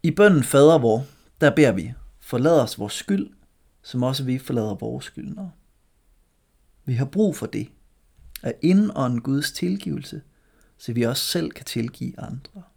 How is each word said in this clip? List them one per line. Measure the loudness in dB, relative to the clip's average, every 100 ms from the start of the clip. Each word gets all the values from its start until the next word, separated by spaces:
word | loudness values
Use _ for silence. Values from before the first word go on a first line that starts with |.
I | -2
bønnen | 4 6 6
Fader | 4 6 8 8
vor, | 4 0 -2 _ _ _
der | 2 4
beder | 4
vi, | 2 -6 -12 -20 _
"Forlad | -8 0 4 4
os | 2 -4
vores | -8
skyld, | -8 -4 -4 -4 _ _ _ _ _
som | -8 -4
også | -2 -2
vi | -4 -6
forlader | -4 -4 -2 -6
vores | -8 -8 -12
skyldnere." | -14 -12 -12 -12 -16 _ _ _ _ _ _ _ _ _ _ _ _ -6
Vi |
har | -4 -2
brug | 0 0 0
for | -6
det, | -6 -8 _ _ _ _ _ -20 -10
at | -8 -2
indånde | 4 4 4 0 -2 -2
Guds | -2 -4 -4
tilgivelse, | -6 -4 -4 -6 -8 -10 -16 _ _ _ _ _ _
så | -6
vi | -2
også | -2 -2
selv | -4 -4 -6
kan | -10 -10
tilgive | -8 -8 -8 -12 -10
andre. | -12 -12 -14 -20 -20